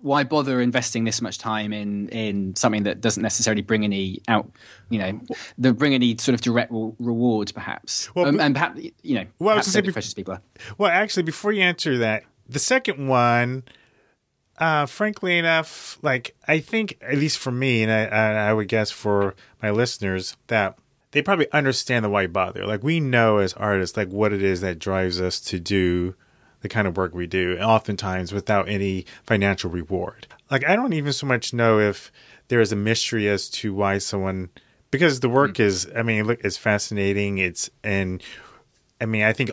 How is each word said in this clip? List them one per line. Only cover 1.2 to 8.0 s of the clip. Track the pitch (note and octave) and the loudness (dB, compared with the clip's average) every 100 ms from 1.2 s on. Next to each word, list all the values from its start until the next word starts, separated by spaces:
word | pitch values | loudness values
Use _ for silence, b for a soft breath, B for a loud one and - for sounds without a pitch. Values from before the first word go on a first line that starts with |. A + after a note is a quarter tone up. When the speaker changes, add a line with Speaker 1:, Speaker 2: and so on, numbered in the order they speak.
Speaker 1:
much | A2 - | -4 -8
time | A2+ G#2+ G#2+ | -4 -4 -4
in, | G#2+ G#2 G2+ G2+ | -6 -6 -6 -6
in | A2+ A2 G2+ F#2+ F#2 | -4 -2 -2 -2 0
something | B2 G#2+ | 0 2
that | G#2 - | 0 0
doesn't | A2+ G2+ | -2 0
necessarily | G#2 - A2 G#2 | -2 0 0 0
bring | G2+ A2 | 0 0
any | G#2 G2 F#2+ F#2 - | 0 -2 -4 -4 0
out, | G#2+ - - B B B | 0 0 -12 B B B
you | A2 | -4
know, | F#2+ G#2+ - B B B | -4 -6 -10 B B B
the | B2+ | 2
bring | A2+ D3 C3+ | 4 4 4
any | B2 A2+ | 2 2
sort | - A#2+ | 0 0
of | |
direct | - A#2 A#2 | 2 0 0
re-, | A2+ A2 A2 | -2 -6 -6
reward, | A#2+ A#2 B2 A2 G2+ - | -4 0 2 2 0 -6
perhaps? | - - - - | -8 -10 -6 -6